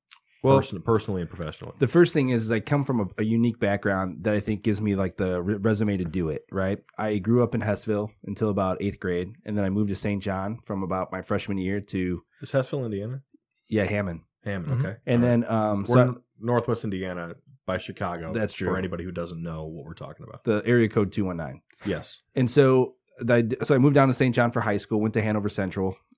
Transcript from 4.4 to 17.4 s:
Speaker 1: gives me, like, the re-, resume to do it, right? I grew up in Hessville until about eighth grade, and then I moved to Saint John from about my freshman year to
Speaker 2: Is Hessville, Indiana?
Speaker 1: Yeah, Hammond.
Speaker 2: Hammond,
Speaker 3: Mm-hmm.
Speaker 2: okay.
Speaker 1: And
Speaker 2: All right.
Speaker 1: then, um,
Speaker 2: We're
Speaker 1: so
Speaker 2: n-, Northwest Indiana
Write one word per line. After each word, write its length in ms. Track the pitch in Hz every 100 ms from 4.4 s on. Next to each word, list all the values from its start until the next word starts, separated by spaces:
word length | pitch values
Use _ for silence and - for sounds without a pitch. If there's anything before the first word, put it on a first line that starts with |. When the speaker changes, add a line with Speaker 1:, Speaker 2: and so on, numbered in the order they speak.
| 113 107
Speaker 1:
gives 180 | 113 101
me, 140 | 107 98
like, 220 | 95 -
the 240 | 92 90
re-, 140 | 87 107
resume 420 | 107 104 107 98
to 80 | 87
do 240 | 90 82
it, 160 | 71 -
right? 280 | 95 95 101 - -
I 200 | 107 104
grew 240 | 92 120
up 100 | 117
in 80 | 120
Hessville 480 | 104 101 110 104 104 - -
until 240 | 101 107
about 320 | 101 95 90
eighth 180 | 101 -
grade, 340 | 95 87 92 113 -
and 120 | 104
then 80 | 98
I 40 |
moved 200 | 101 101
to 60 | 95
Saint 280 | 107 101
John 340 | 98 95 98 117 -
from 180 | 101
about 280 | 92 92 90
my 100 | 92
freshman 360 | - 101 - 98
year 220 | 92 101
to 440 | 98 95 90 85 - _
Speaker 2:
Is 100 | 135
Hessville, 340 | 135 131 143 120
Indiana? 360 | 98 107 135 - _ _ _ _
Speaker 1:
Yeah, 140 | 107 95
Hammond. 360 | 104 98 82 - _
Speaker 2:
Hammond, 300 | 107 98 78
Speaker 3:
Mm-hmm. 120 | 120 95
Speaker 2:
okay. 100 | 101 -
Speaker 1:
And 180 | 120
Speaker 2:
All 60 | 123
right. 120 | 120 117
Speaker 1:
then, 20 | 110
um, 240 | 107 101
Speaker 2:
We're 40 | 101 123
Speaker 1:
so 60 |
Speaker 2:
n-, 140 | 127 123 _ _
Northwest 440 | 113 120 120 113
Indiana 520 | 110 92 92 90 85 85